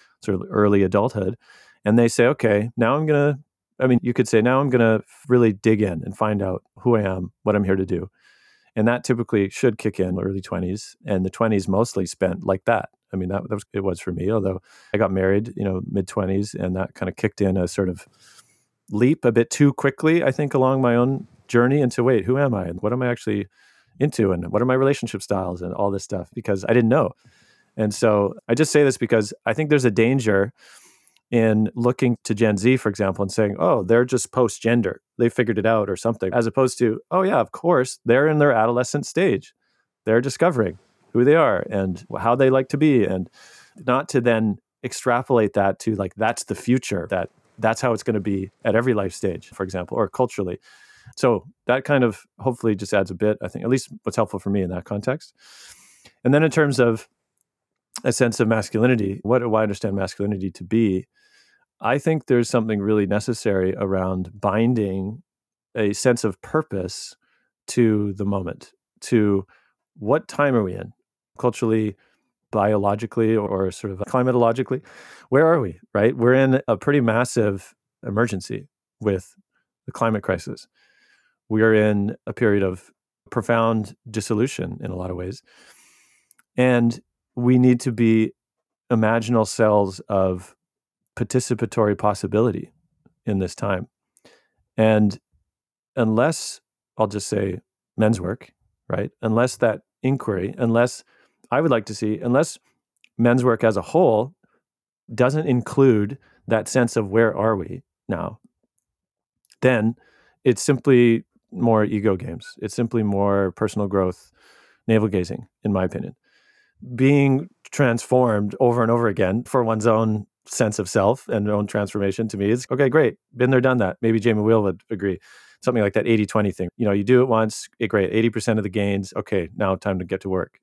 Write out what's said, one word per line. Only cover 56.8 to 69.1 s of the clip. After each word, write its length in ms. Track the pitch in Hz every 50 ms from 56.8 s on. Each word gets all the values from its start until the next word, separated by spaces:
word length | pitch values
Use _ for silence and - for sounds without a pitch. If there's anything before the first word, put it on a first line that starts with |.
| 123 117 113 110 - _ _ _ _ _ _ _ _ _ _ _ _ _ _ _ _ _ - - -
a 80 | 123
sense 280 | 117 - 127 117 107 -
of 60 | 117
masculinity, 760 | 110 113 110 101 - - 107 117 127 127 107 101 98 101 -
what 160 | - 104 123 123
do 160 | 120 113 107
I 80 | 110
understand 340 | 110 104 101 - - 101 98
masculinity 540 | 98 95 92 - - 101 104 104 92 95 92
to 140 | - - 90
be? 420 | 95 113 117 113 101 92 92 - _ _ _ _ _ _ _ _ _ _ _ _ _ _ _
I 180 | - 110 131 143
think 280 | - 160 160 147 -
there's 220 | - 127 120 117 -
something 320 | - 117 110 110 107 101
really 260 | 98 107 107 104 101
necessary 680 | 92 101 104 - 131 113 - - 110 98 95 92 95 95
around 540 | - 101 95 95 92 92 92 95 92 90 90 - 101
binding 840 | - 101 95 110 113 120 127 113 104 98 95 98 95 101 113 147 _ _ _ _ _ _ _ _ _ _ -
a 180 | 120 107 101
sense 320 | 104 - - 127 120 - -
of 160 | 104 90 _
purpose 760 | - - - 156 - - - 95 92 92 - - - - - _ _ _ _ _ _ _ _ _ _ -
to 440 | - 123 120 110 107 104 104 101 95
the 100 | 101 101
moment, 480 | 101 101 98 92 80 - - - - _ _ _ _ _ _
to 440 | - -